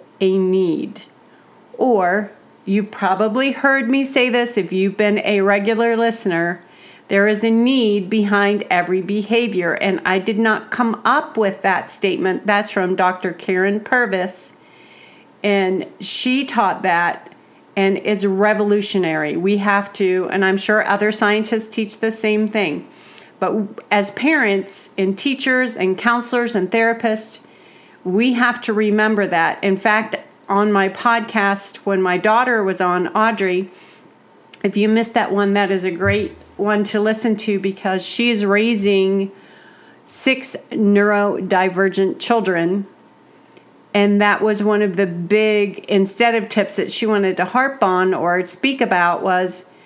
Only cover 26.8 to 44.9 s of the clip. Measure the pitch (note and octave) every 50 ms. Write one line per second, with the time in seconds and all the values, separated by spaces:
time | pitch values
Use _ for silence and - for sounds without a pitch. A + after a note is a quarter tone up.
26.8 | A3+ A#3 A#3 A3+ A#3 A3+ A3 A3 A3 - - - - - - - - - - -
27.8 | - - - - - F#3 F3+ G#3 A#3+ C4 B3 A#3 B3 A#3+ A#3+ A#3+ - - G#3+ G#3
28.8 | G#3+ G#3 G3+ G#3+ G#3+ A3 A3 G3+ G3 F3 F3 E3 E3 D#3+ - - - G3 F#3+ F#3+
29.8 | - A3+ G#3 A3 A3+ A3 - - - - - _ - - G3 G3+ G#3 G#3+ G#3 G3
30.8 | F#3+ G3 F#3+ - - A#3+ A#3 A#3 A3 - - A3 G3 G3+ G3+ G3 - - - -
31.8 | - G3 G3 F#3 F#3+ F3+ F3+ F3+ F#3+ G#3+ A3 A#3 B3+ B3+ A#3+ A3 G3+ F#3+ F#3 -
32.8 | F#3 F3+ F3+ F3+ F3+ - - G#3 G#3+ A3+ G#3+ G3 G3 F#3 F3+ F3+ F#3+ - - -
33.8 | - - - - - - _ _ _ _ _ _ _ - - - - G3+ F#3+ G3+
34.8 | G#3 G#3+ A3 A3+ A3+ A3+ - A#3+ - - F#3 G3+ G3+ G3 G3+ G#3 G3+ F#3 G3 F#3
35.8 | F3 F#3 E3+ E3+ F#3+ G3 G3+ G#3 G3+ D#3+ - - - - - - G3+ G#3 G#3 G#3
36.8 | G#3 G3+ - G#3+ G#3 G#3+ G#3+ A3 - A#3 G#3+ G3+ - A3 G3+ F#3+ F#3+ G3 F#3+ -
37.8 | - G3 F#3 F#3 F3+ - - - A#3 A#3+ A#3 G#3 G#3 G3 G3 G#3 A3 A#3 A#3+ G#3
38.8 | G3 G3+ G3+ G3 F#3+ F#3+ G3 G3 G3 G3 - - - - - - - - - -
39.8 | - - - - - - - - - C4 C4 C4 - - - - - - A#3 A#3
40.8 | G#3+ G3+ G3+ G3+ G3+ G#3 G#3 G3+ G#3 G3+ - - F#3+ F3+ G3 F#3 F#3 F#3+ F3 F3+
41.8 | G3 F#3+ F3+ G3 G3 F#3+ - - - - A#3 A3+ G3 F#3 F3+ E3+ E3+ F3 F#3 G3+
42.8 | G3 - - _ - - _ _ _ _ _ - _ _ - - _ _ _ _
43.8 | _ _ - G#3 G3+ G3+ G3+ G3+ G#3 G#3 G3 - - G#3+ G#3+ G3+ G#3 G#3+ G#3 G#3
44.8 | G#3 G3+